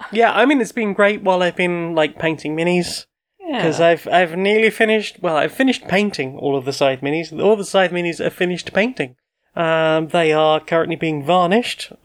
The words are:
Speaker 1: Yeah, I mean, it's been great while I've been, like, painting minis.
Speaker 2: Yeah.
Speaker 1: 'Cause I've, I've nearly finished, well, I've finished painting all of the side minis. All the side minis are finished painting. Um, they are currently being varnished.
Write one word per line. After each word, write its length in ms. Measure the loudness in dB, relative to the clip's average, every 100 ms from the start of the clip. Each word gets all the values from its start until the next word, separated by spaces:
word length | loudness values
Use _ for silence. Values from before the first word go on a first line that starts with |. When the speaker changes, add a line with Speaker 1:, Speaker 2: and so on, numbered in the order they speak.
| -6
Speaker 1:
Yeah, 220 | 0 2
I 120 | 4 2
mean, 140 | 2
it's 100 | 0
been 220 | -4 -4
great 280 | 2 2 2
while 220 | 0 2
I've 120 | 0 0
been, 380 | -2 -2 -2 0
like, 220 | -2 -2
painting 360 | -4 -4 -4 -2
minis. 500 | 0 0 -2 -8 -14 _ _ _
Speaker 2:
Yeah. 220 | -8 -4
Speaker 1:
'Cause 160 | -2 2
I've, 260 | 2 2 2
I've 280 | 2 2 -2
nearly 340 | 0 2 2
finished, 480 | 2 2 0 -2 -6
well, 140 | -2 0
I've 140 | 0
finished 340 | 0 0 0 -2
painting 500 | 0 0 -4 -8 -4
all 180 | -2 -2
of 80 | -2
the 80 |
side 280 | 0 0 0
minis. 300 | -2 -4 -6 -2
All 140 | 2 2
the 80 | 0
side 260 | 0 2
minis 280 | 0 -4 -2
are 100 | -4
finished 420 | -2 -2 -2 -4
painting. 420 | -2 -2 -2 -8 -10 _ _ _ -4
Um, 520 | 0 2 2 2 0
they 240 | 0 2
are 280 | 4 4 2
currently 340 | 0 0 0 -2
being 280 | -4 -4 0
varnished. 680 | 2 4 2 0 -8 -14 -16